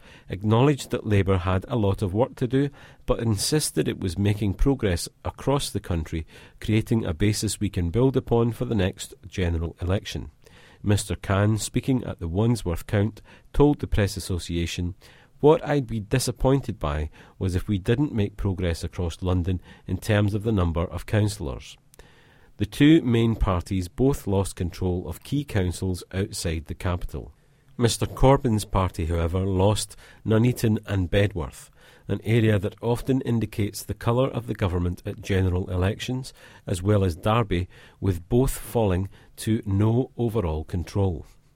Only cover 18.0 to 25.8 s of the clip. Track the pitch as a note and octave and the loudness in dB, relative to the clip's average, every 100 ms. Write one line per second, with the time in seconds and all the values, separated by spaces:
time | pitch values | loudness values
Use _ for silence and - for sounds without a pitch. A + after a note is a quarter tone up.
18 | D3+ A2 G2+ - A#2+ F2+ F2 D#2+ E2 - | 0 0 -2 -2 -4 -2 -2 -2 -6 -4
19 | E2+ - F2+ F#2 F2 F#2 - - - F#2+ | -6 -2 0 0 0 -4 -6 -16 -8 -6
20 | - G#2 G#2 G#2 G#2+ G#2 F2 E2 F2+ F2 | 0 2 2 0 0 2 2 0 -2 -6
21 | - G#2+ G#2 - D2 B1 - - _ - | -2 0 0 -2 -8 -8 -12 -20 _ -20
22 | - - _ _ _ - G#2 - D3 E3 | -20 -20 _ _ _ -6 -4 4 6 6
23 | B2 A#2 A2+ A2 - F2+ - F#2+ F2 - | 6 2 2 2 0 0 -2 -4 -4 0
24 | C3 C#3+ - G2 F#2+ - F2+ - F#2 F2+ | 0 0 0 0 0 -2 -6 -4 -2 -2
25 | - F#2 - C#3+ C#3+ G#2 F#2 E2+ | -6 -10 -6 -4 -2 -2 -2 -2